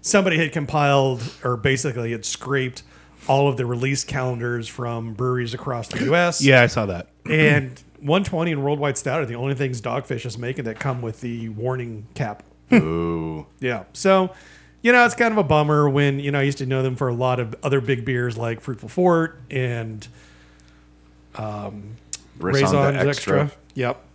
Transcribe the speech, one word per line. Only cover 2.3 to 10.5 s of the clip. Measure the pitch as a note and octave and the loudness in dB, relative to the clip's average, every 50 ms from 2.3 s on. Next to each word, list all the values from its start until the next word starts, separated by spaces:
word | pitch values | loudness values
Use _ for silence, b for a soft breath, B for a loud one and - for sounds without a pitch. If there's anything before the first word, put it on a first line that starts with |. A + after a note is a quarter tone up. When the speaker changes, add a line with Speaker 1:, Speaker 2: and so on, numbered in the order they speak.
| - - - B2+ C#3 C#3 C3 B2+ B2+ - - b b b b b b b - - | -8 -8 -6 -4 -2 -2 -2 -4 -6 -12 -18 b b b b b b b -2 0
Speaker 1:
all | C3+ C#3 C#3+ C#3+ | 2 4 4 2
of | C3 A#2+ | 2 0
the | B2 | -2
release | A#2+ B2 A#2+ B2 C3+ C#3 C3 - | -4 -2 -2 -2 -2 -2 -2 -4
calendars | - - C#3 B2+ B2+ B2 A#2 A#2 A#2+ A#2+ A#2+ A2+ A2 | -6 -6 -4 -4 -4 -4 -4 -4 -4 -4 -6 -6 -10
from | - - B2 A#2+ A#2 A#2 A2+ A2+ A2 | -10 -8 -8 -6 -6 -6 -8 -10 -6
breweries | G2+ B2+ B2+ B2+ B2 A#2+ A2+ A2+ | -4 -2 -2 -2 -2 -4 -6 -8
across | A#2+ - C#3 B2+ A#2+ A2 - | -8 -6 -6 -6 -6 -6 -8
the | - A2+ B2 | -6 -4 0
U | - D3+ | 0 2
S. | F3 F3 F3 E3 - C#3 | 2 2 2 0 2 4
Speaker 2:
Yeah, | C#3 C3 B2+ A#2+ | 8 8 8 8
I | A#2 | 6
saw | - A#2+ A2 G2 | 4 0 -2 -2
that. | F2+ E2+ F2 _ _ _ _ - | -4 -8 -8 _ _ _ _ -2
Speaker 1:
And | D#3 D#3 D#3 D3+ D3 D3 C3+ B2+ B2+ - - - _ - | 2 4 4 6 4 4 2 -2 -10 -16 -20 -20 _ -10
one | - C#3 D#3+ F#3+ G3+ | -2 0 0 2 2
twenty | - F#3+ D#3+ E3 F3 | 0 -2 -2 -2 -2
and | D#3+ C#3+ C#3 | -2 -2 -2
Worldwide | C#3+ D3 D3 C#3+ C#3+ C#3 - | -2 -2 0 0 -2 -2 -2
Stout | - D3 B2+ E3 | -2 -2 -2 -2
are | - G#2 | -2 -4
the | A#2 | -6
only | A#2 B2+ C#3 C#3 | -4 -2 -4 -2
things | B2 C#3+ C3 B2+ A#2 | -2 -2 -4 -4 -6
Dogfish | G#2 B2 A#2+ C3+ C#3 - C3+ A#2 - | -6 -4 -4 -4 -4 -6 -8 -6 -6
is | B2 A2 A#2 | -8 -8 -6
making | A#2+ A#2+ | -6 -6